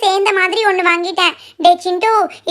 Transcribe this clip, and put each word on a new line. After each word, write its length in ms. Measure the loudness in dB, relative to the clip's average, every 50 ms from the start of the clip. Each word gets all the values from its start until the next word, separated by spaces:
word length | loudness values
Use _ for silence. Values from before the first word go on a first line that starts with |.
| 0
சேர்ந்த 280 | 0 0 0 0 0 0 0
மாதிரி 220 | 0 0 0 0 0 0
ஒண்ணு 120 | 0 0 0 0
வாங்கிட்டேன். 440 | 0 0 -2 -4 -2 -2 -2 -2 -2 -6 -14 -20 -6 0 2
டேய் 140 | 4 4 2 0
சிண்டு, 260 | -4 -4 -2 0 0 2 0 0 -2 -6 -10 -6 -4